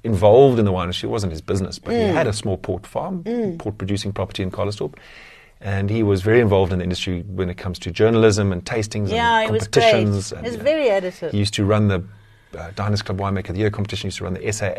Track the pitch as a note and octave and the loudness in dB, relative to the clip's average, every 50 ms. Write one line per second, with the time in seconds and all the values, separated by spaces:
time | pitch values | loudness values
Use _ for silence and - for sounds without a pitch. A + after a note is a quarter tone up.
0 | - A2+ A2 F2+ G2 G#2 G#2+ B2 C#3 C#3 B2 A2+ A2 G2+ F#2 F#2 F2+ F2 F2+ - | -4 -2 0 4 6 8 10 10 10 8 8 6 4 2 2 0 -2 -4 -4 -6
1 | - A2+ A2+ A#2 G2 F2+ D#2+ D#2 D#2 - F#2+ G2 F#2+ F2+ - - - - A#3 A#3+ | -4 -4 -4 -4 -4 -4 -6 -8 -4 -4 -2 -2 -2 -4 -6 -10 -8 -4 -2 0
2 | A3+ G3+ F3 D3+ - A2+ G2+ G#2+ - G#2+ F#2+ F2+ - - - F#2+ - - - A#2+ | 0 2 2 0 0 0 -2 -4 -4 -4 -4 -4 -4 -6 -6 -6 -8 -8 -8 -6
3 | C#3+ F3 F#3+ F3 E3 G#3 A#3 B3 A3+ G3 E3+ E3 - - G#2 - F#2+ F#2 G2+ G2 | -6 -6 -6 -8 -6 -4 -4 -2 -2 -4 -4 -6 -8 -8 -6 -6 -4 -4 -4 -4
4 | - G2+ G2 - F#2+ F#2 - - G2 F#2 - - F#2+ G2 G#2 - - D3 - - | -4 -6 -6 -6 -6 -6 -4 -6 -6 -6 -4 -4 -4 -4 -4 -6 -8 -8 -8 -12
5 | - - - - - - - - - _ _ _ - G2 G2 G2 G2 G2+ G#2+ A#2 | -20 -20 -20 -20 -20 -20 -20 -20 -20 _ _ _ -8 -6 -4 -2 -2 -2 0 2
6 | A2 G2+ G2+ F#2+ F2+ G#2+ A2 B2 A#2+ G#2 G2+ F#2+ F#2+ F2 F#2+ F2+ F2 F2+ F#2 - | 2 2 2 2 4 4 4 6 6 6 4 4 4 2 0 -2 -2 -2 -4 -4
7 | - G2 F#2 F2 F2+ G2+ F#2+ F#2 F#2 F2+ F2 - - F#2 F2+ - - F#2+ E2 - | -4 -4 -6 -6 -6 -8 -6 -4 -4 -4 -6 -6 -8 -8 -8 -8 -8 -8 0 2
8 | G#2+ A2 A#2 A2+ A2 A2 G2+ G#2 G2+ G2 F#2+ F2 - - B2 A#2 G#2 G#2 - G#2 | 2 4 6 6 6 6 4 4 2 0 0 -2 -4 -4 -4 -4 -4 -4 -4 -4
9 | G#2 F#2+ G#3+ A#3 A#3 A#3 A#3 A3+ A3 A3 G#3+ A3 G#3 - - - A#3 A3+ A3 A2+ | -4 -2 0 0 2 2 2 2 2 0 0 -2 -2 0 2 4 6 6 4 4
10 | G#3+ G#3 G2+ G2 F#2+ - - - - A#3 A#3+ - - C#4 D#4 D#4+ D4 A#3+ G3 G3 | 2 2 0 -2 -2 -6 -10 -10 -8 -8 -8 -2 0 0 0 2 2 2 2 2
11 | F#3 F3+ - - - D#3 A#2+ G#2 G2+ - - - G#2 F#2+ G#2+ G#2+ G#2+ G2+ G2 F2+ | 0 -4 -6 -8 -8 -4 -2 -2 -2 -2 0 0 2 2 4 4 4 4 2 0
12 | F2+ - - - - - _ _ _ _ - F2 E2 E2 F#2 G2+ G2+ G#2 G#2 G2+ | -2 -6 -14 -20 -20 -20 _ _ _ _ -16 -14 -14 -12 -10 -6 -4 -2 -2 -2
13 | - - G2+ F#2 G2+ G2 G2 F#2+ F#2+ - F2 F#2 G#2+ G#2+ G#2+ - G2+ G2+ - G2 | -2 -4 -6 -4 -4 -4 -4 -4 -4 -6 -4 -2 -2 -2 -2 -4 -6 -6 -6 -8
14 | - G2 F#2 - G2 F#2 F#2 F#2 - A2 G#2+ G#2+ G#2+ F#2+ E2+ | -8 -8 -8 -8 -8 -8 -8 -6 -6 -6 -6 -4 -4 -6 -2